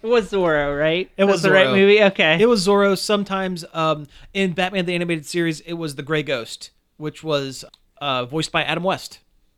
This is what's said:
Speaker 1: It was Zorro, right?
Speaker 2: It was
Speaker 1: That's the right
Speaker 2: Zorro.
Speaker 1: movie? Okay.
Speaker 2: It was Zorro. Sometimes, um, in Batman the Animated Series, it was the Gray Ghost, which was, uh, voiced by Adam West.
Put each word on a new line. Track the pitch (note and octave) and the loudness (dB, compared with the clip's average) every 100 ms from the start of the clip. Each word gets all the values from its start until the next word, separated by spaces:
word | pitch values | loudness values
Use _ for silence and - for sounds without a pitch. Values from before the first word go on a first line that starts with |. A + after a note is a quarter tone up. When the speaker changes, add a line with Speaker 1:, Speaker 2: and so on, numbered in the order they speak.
Speaker 1:
It | A3+ | 0
was | A#3+ F#3+ | 0 2
Zorro, | G3 F3 D3 C#3+ C#3+ | 0 2 2 0 0
right? | D#3 E3+ F#3 - | 0 0 -4 0
Speaker 2:
It | |
was | G3 F#3+ | 0 2
Speaker 1:
That's | |
the | F#3 | 4
right | F#3+ F#3+ | 4 4
Speaker 2:
Zorro. | G3 | 4
Speaker 1:
movie? | G3 G#3 | 6 6
Okay. | G3+ G3 E3+ E3 | 6 4 2 4
Speaker 2:
It | A3+ | 4
was | A#3 F3+ | 4 2
Zorro. | G3+ G3+ F#3+ | 2 2 0
Sometimes, | - G#3 G3 G3 F#3+ F3+ E3+ | 0 -2 -2 -4 -4 -8 -10
um, | E3 D#3+ D3+ D3 - - | -4 -2 -2 -6 -20 -12
in | G3 G3 | -4 -2
Batman | E3+ F#3 G3 F3 | -2 -4 -2 -2
the | |
Animated | F3 F3 E3 C#3+ | -2 -2 -4 -4
Series, | F3+ E3 D3+ | -2 -2 -4
it | E3 | -8
was | E3+ E3 C#3 | -8 -8 -8
the | |
Gray | C#3 D#3 | -4 -4
Ghost, | D3 C3 A2+ - - _ _ _ | -2 -6 -6 -14 -18 _ _ _
which | D3+ D3 | -12 -10
was, | D#3+ D3 C3+ C3 - _ _ _ | -4 -4 -4 -10 -18 _ _ _
uh, | C#3+ C3 | -6 -4
voiced | B2 D3+ D3+ | -4 -6 -4
by | E3+ | -2
Adam | C#3 D#3+ | -2 -2
West. | F3+ D#3 - - _ _ _ | -2 -4 -8 -20 _ _ _